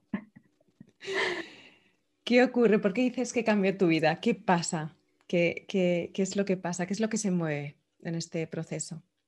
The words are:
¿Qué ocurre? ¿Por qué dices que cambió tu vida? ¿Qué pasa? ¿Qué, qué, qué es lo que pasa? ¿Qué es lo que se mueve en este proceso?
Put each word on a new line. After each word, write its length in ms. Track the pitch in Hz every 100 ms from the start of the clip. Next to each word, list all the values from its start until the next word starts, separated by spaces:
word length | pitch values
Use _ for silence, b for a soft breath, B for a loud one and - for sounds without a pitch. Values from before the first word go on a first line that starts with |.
| _ - - - _ _ _ - - _ 392 381 359 349 330 B B B B _ _ _
¿Qué 200 | - 247
ocurre? 360 | 247 240 233 208
¿Por 140 | 208
qué 80 | 190
dices 300 | 254 247 240
que 100 | 247
cambió 340 | 226 208 190 196
tu 100 | 175
vida? 320 | 160 156 170
¿Qué 160 | 233 -
pasa? 600 | - 175 165 165 156 - _ _ -
¿Qué, 380 | 180 170 - -
qué, 440 | 196 180 175 165
qué 100 | -
es 120 | 190 202
lo 100 | 196
que 120 | 185
pasa? 280 | 170 175 180
¿Qué 80 |
es 60 | 202
lo 100 | 220
que 80 | 220
se 140 | 202
mueve 460 | 180 160 147 147 - _ _
en 140 | - 165
este 320 | 165 170 160
proceso? 540 | - 165 160 - 160 - _